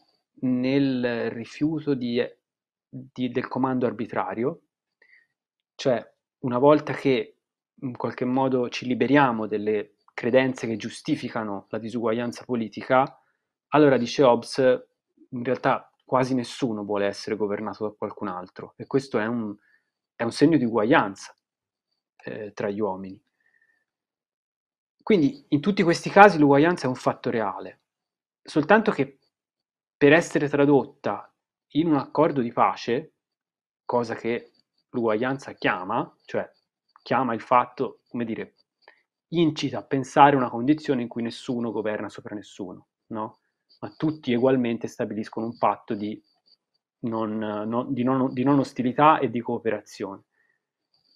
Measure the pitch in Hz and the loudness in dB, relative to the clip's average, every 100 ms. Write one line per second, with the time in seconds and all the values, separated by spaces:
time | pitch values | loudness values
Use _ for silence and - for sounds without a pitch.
0 | _ _ _ _ 127 127 127 139 139 127 | _ _ _ _ -2 -2 0 0 0 0
1 | 123 117 113 117 110 - 147 156 147 135 | -2 -4 -6 -8 -12 -4 -4 -4 -4 -4
2 | 120 120 - - _ _ _ _ _ 131 | -2 -2 -4 -6 _ _ _ _ _ -18
3 | 131 - 127 123 123 127 131 127 120 107 | -14 -6 -4 -4 -4 -2 -2 0 -2 -4
4 | 110 113 92 98 123 165 _ _ _ _ | -6 -6 -6 -4 -4 -4 _ _ _ _
5 | _ _ _ _ _ _ _ - 143 117 | _ _ _ _ _ _ _ -6 -2 -2
6 | - _ _ _ 131 123 143 151 147 131 | -4 _ _ _ -4 2 6 4 2 -4
7 | 139 123 107 _ _ _ _ _ 139 123 | 0 0 -2 _ _ _ _ _ -12 -8
8 | 120 - 127 127 135 127 120 - 123 120 | -8 -4 -2 0 0 0 -2 -6 -4 0
9 | 120 143 135 113 107 107 104 107 - _ | 4 6 4 2 -4 -4 -2 -2 -4 _
10 | _ - 120 123 131 127 117 110 113 - | _ -8 2 4 2 -2 -6 -6 -8 -10
11 | - 147 120 120 107 98 - 110 110 117 | -6 -4 -4 -8 -8 -8 -8 -10 -8 -4
12 | 113 113 120 - - 123 110 - - 131 | -2 -2 -4 -8 -6 -6 -6 -8 0 2
13 | 139 - _ _ _ _ _ 147 147 127 | 2 -2 _ _ _ _ _ 4 6 6
14 | 117 - 135 117 117 - 131 127 - _ | 2 4 6 4 0 2 2 2 -2 _
15 | _ _ _ 123 120 123 143 113 - _ | _ _ _ -8 -4 -2 0 0 -4 _
16 | - 131 127 131 120 - 131 107 101 101 | -2 0 0 -2 -4 -4 -4 -4 -4 -2
17 | 101 98 - 107 104 101 107 95 107 - | -2 -4 -6 -4 -2 -4 -6 -6 -8 -6
18 | 107 - 104 90 92 - 95 - 113 135 | -10 -8 -8 -8 -12 -16 -18 -16 -4 -4
19 | 135 117 110 120 107 101 _ _ _ _ | -2 -4 -2 -4 -6 -10 _ _ _ _
20 | _ - 117 - 147 156 120 113 107 151 | _ -8 -6 2 4 4 0 0 2 2
21 | 107 98 - _ _ _ _ _ _ _ | 2 -6 -18 _ _ _ _ _ _ _
22 | _ _ 127 120 107 - 110 101 104 95 | _ _ -14 -12 -12 -8 -6 -2 -4 -4
23 | 95 98 _ _ _ _ _ _ _ _ | -10 -16 _ _ _ _ _ _ _ _
24 | _ _ _ _ _ _ _ _ _ _ | _ _ _ _ _ _ _ _ _ _
25 | - 208 139 - - 143 202 202 170 170 | 2 4 4 0 -2 -2 0 2 2 0
26 | - 202 208 170 143 139 160 180 131 127 | 4 10 10 10 6 6 4 2 -2 -2
27 | - 117 131 117 104 95 95 - _ _ | -4 -4 -4 -2 -4 -6 -12 -18 _ _
28 | _ _ _ _ - 160 139 214 214 - | _ _ _ _ -6 0 4 4 4 0
29 | 135 - _ _ _ _ _ _ _ - | -2 -6 _ _ _ _ _ _ _ 2
30 | 143 160 165 165 143 143 143 143 110 - | 6 6 4 -2 0 2 6 4 2 -6
31 | 113 101 - _ _ _ _ 143 165 143 | -6 -6 -10 _ _ _ _ -2 0 0
32 | 123 - 160 143 117 120 107 107 - 120 | 0 2 2 2 -2 2 0 0 -4 -4
33 | 156 _ _ _ _ _ _ _ - 123 | -4 _ _ _ _ _ _ _ -4 -2
34 | 113 113 113 120 - _ _ _ _ 123 | -2 -6 -4 -6 -8 _ _ _ _ -4
35 | 113 107 127 139 - 101 139 98 92 120 | 0 0 -2 -4 -10 -4 -2 -2 -2 -4
36 | 160 _ - 113 92 _ _ _ _ _ | -4 _ -10 -8 -8 _ _ _ _ _
37 | - 123 127 113 - 123 123 - 127 - | -4 -2 -2 -4 0 2 2 -4 -8 -8
38 | _ 120 113 110 98 _ _ _ _ _ | _ -8 -6 -8 -10 _ _ _ _ _
39 | _ _ - 165 160 147 139 127 - 135 | _ _ -6 0 0 0 -4 -6 -4 -4
40 | 135 - 143 139 120 117 123 156 147 131 | 0 6 6 6 0 -2 0 0 0 -4
41 | 117 - 117 - - 123 120 107 107 104 | -4 -6 -8 -8 -6 -4 -4 -4 -4 -6
42 | 104 - 113 107 98 - 90 90 _ _ | -8 -12 -14 -14 -14 -14 -12 -14 _ _
43 | - - 110 - _ _ _ _ 113 - | -12 -10 -10 -12 _ _ _ _ -16 -6
44 | 156 156 - 120 131 135 117 113 113 - | -4 -4 -2 2 4 2 0 -4 -6 -8
45 | 113 107 107 - 113 117 110 101 - 110 | -8 -8 -10 -8 -8 -2 0 0 -4 -6
46 | 104 107 _ _ _ _ _ _ _ _ | -6 -10 _ _ _ _ _ _ _ _
47 | 117 113 110 110 107 104 110 117 127 131 | -6 -4 -4 -4 -4 -6 -4 -4 -4 -2
48 | 123 131 131 127 131 143 131 - 127 123 | 0 0 0 0 2 2 0 -2 -2 4
49 | 147 156 131 117 113 117 113 104 - - | 4 4 0 -4 -4 -4 -4 -6 -8 -12
50 | 98 98 _ _ _ _ _ _ _ _ | -12 -12 _ _ _ _ _ _ _ _
51 | _ | _